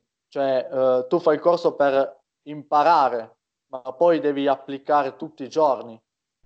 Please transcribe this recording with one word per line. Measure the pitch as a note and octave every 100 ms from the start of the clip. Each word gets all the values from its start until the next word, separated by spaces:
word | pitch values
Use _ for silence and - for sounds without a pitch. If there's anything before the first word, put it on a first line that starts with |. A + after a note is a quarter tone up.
| _ _ _
Cioè, | C#3+ C3+ C3 -
eh, | C3 C3 B2+ B2+
tu | F3
fai | D#3+ D3+
il |
corso | E3+ E3+ E3 -
per | C#3 C3+ C3 - _ _
imparare, | D3 D3+ C3+ D3 D3+ D#3+ C3 A#2 A2 _ _ _ _
ma | C3 C3
poi | - E3+ D#3+
devi | D3 C#3 C#3
applicare | C3+ - C#3 C#3+ D3 C3+ -
tutti | D#3 -
i | A#2+
giorni | D#3 D3+ A#2 A2+ A2+ _ _ _ _